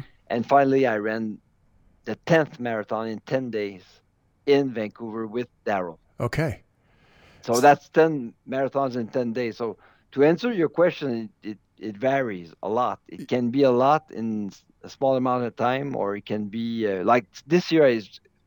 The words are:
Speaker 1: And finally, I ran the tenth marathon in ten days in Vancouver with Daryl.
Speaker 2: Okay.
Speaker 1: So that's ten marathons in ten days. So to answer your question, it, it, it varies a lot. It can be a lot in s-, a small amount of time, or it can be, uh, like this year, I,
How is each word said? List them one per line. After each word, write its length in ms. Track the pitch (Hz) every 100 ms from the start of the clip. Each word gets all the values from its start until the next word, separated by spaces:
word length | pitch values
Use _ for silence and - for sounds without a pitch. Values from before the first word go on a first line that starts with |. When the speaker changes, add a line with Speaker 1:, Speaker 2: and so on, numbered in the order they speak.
| - _ -
Speaker 1:
And 180 | 120 113
finally, 400 | 139 135 135 131
I 100 | 107
ran 400 | 107 113 110 101 _ _ _ _ _ _
the 120 | - 107 -
tenth 340 | 165 147 -
marathon 480 | 120 110 101 110 113
in 100 | 107
ten 300 | - 131 127
days 320 | 110 101 95 - _ _ _ _ _ -
in 260 | 143 135
Vancouver 540 | 117 107 - 117 110 113
with 220 | 113 120 _
Daryl. 340 | 113 101 87 82 _ -
Speaker 2:
Okay. 420 | 117 - 156 101 _ _ _ _ _ _ _ _
Speaker 1:
So 180 | - 120
that's 280 | 143 143 -
ten 440 | - 160 147 117 - -
marathons 480 | 131 135 147 135 123
in 120 | 110
ten 240 | 135 120
days. 240 | 117 120 107
So 200 | 117 98 _ _ _
to 120 | 135
answer 280 | 143 170 247
your 160 | 214 156
question, 600 | - 175 - 143 117 110 _
it, 80 | 101
it, 80 | 104 _ _
it 180 | 107 101
varies 580 | 127 139 123 92 82 -
a 60 | 95
lot. 320 | 113 120 98 -
It 200 | 92 95
can 220 | 127 120
be 140 | 131
a 60 | 135
lot 400 | 123 131 156 -
in 340 | - 113 107 101
s-, 160 | - _ _
a 40 | -
small 280 | - 135 131
amount 280 | 127 127
of 120 | 120 -
time, 400 | 120 131 139 -
or 200 | 101 101
it 80 | -
can 200 | 107 104
be, 400 | 113 117 113 107
uh, 160 | 95
like 240 | 92 120 - - -
this 260 | 175 -
year, 140 | 160 139
I, 140 | 113 95 - _ _